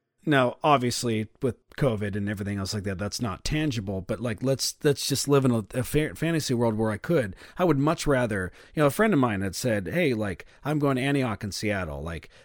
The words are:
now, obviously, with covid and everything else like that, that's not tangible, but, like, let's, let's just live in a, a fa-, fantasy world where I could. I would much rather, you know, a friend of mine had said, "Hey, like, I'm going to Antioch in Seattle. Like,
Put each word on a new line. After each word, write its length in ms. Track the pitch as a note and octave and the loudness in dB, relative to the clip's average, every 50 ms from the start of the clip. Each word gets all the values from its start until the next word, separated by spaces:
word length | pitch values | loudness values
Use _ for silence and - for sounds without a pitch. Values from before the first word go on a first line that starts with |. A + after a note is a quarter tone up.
| _ _ _ _ - | _ _ _ _ -2
now, 300 | D#3+ D3 C#3 B2+ A#2+ - - - | 2 4 4 4 2 0 0 2
obviously, 680 | D#3 C#3+ C3 B2 A#2+ A2+ - B2 A#2+ A2 A2 A2 - _ _ - | 4 4 4 4 0 -2 -2 -2 -2 0 -2 -2 -4 _ _ -4
with 140 | B2 G#2+ - _ - - | -4 -4 -6 _ -16 -6
covid 400 | - D3 C3 A2+ G2+ G#2 G2+ F#2+ | -2 0 0 0 0 -2 -4 -4
and 120 | G#2+ G2+ G2+ | -4 -4 -4
everything 280 | G#2+ F#2+ G#2 G2+ G2+ G2 | -4 -4 -6 -6 -4 -4
else 140 | G2 F#2+ - | -4 -4 -6
like 120 | G#2+ F#2 | -6 -4
that, 140 | G2+ F#2+ F2 | -6 -6 -6
that's 220 | G2+ G2+ - - | -6 -6 -6 -4
not 240 | A#2+ A2 F2+ - - | -4 -6 -6 -6 -6
tangible, 560 | - D3+ D#3 D#3 D3+ A2+ A2+ G2 G2+ G2 F#2 | -4 -2 -2 -2 -2 -2 -4 -4 -6 -6 -6
but, 200 | F#2 - A2 F#2 | -6 -6 -6 -4
like, 220 | A#2 A#2+ G#2+ - B2+ | -4 -6 -6 -4 -2
let's, 340 | C3 C3+ - - - - _ - | -2 -2 -2 -2 -4 -4 _ 2
let's 240 | D3 C#3 - - | 2 2 0 0
just 220 | - C#3 - - C#3+ | -2 -2 -2 2 4
live 160 | C#3+ C#3 C3 | 4 4 6
in 60 | C3 | 4
a, 140 | A#2+ A2+ G2+ - - | 2 2 0 -2 -4
a 80 | B2+ A#2+ | -4 -2
fa-, 320 | - - D3+ D#3 B2+ F2+ | 0 0 0 0 0 -2
fantasy 400 | - D#3 E3 E3 D#3 - - B2+ | -4 -2 0 0 0 0 0 0
world 220 | A#2 A#2+ A#2 G#2+ G#2+ | 2 2 2 2 2
where 120 | A2+ A2 | 0 0
I 60 | G#2 | -2
could. 400 | G2+ - - E3+ D3+ A#2 G2 F#2 - - - - - | -2 -2 0 2 2 0 0 -4 -12 -16 -10 -4 0
I 60 | F3+ | 2
would 140 | F3 D3+ C3+ | 4 4 4
much 280 | C#3 D#3 E3+ - - | 4 2 2 2 2
rather, 440 | D3+ C#3 B2+ B2 A2 G#2+ G2 F#2 F2+ - - - - - | 2 2 2 2 0 0 -2 -4 -4 -8 -12 -20 -8 0
you 80 | D#3 D3+ | 2 2
know, 40 | |
a 40 | C#3+ | 4
friend 220 | - - G#3+ A3+ F#3+ | 4 4 4 4 4
of 60 | C#3+ | 4
mine 240 | B2+ A#2+ G#2 F#2+ G2 | 4 2 2 0 -2
had 120 | G2 F2+ | -4 -4
said, 340 | - - B2+ G#2+ G#2 F#2 E2+ | -2 -2 0 0 0 -2 -2
"Hey, 260 | D3 E3+ F3+ C#3+ A#2+ | -2 0 2 2 0
like, 320 | G#2+ G#2+ G2+ F2+ - - - - - - | 0 -2 -4 -6 -8 -12 -18 -18 -10 -4
I'm 140 | C#3 D#3 D3+ | -2 0 0
going 180 | C#3+ C#3 C3+ | 2 2 2
to 60 | B2 C3 | 0 0
Antioch 420 | C#3+ C#3+ C#3 C3 A#2 G#2 - - | 0 0 0 0 -2 -4 -4 -6
in 80 | G2+ F2+ | -8 -6
Seattle. 500 | - - G#2 G#2 G2 F2+ D#2 C#2+ C#2 D2+ | -4 -2 -2 -2 -2 -4 -6 -6 -8 -8
Like, 280 | E2 E2 E2 - - - - - | -8 -10 -10 -12 -16 -20 -20 -18